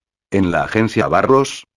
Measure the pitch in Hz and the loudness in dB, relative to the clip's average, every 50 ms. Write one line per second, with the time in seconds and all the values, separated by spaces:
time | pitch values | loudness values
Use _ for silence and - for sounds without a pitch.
0 | _ _ _ _ _ _ - 98 98 87 85 78 69 71 - 110 113 110 - 117 | _ _ _ _ _ _ -2 0 0 0 0 -2 -2 -2 0 0 0 0 0 -2
1 | 87 69 76 92 98 117 135 135 139 - - - - _ _ | -2 0 0 0 2 4 2 2 2 0 -6 -12 -18 _ _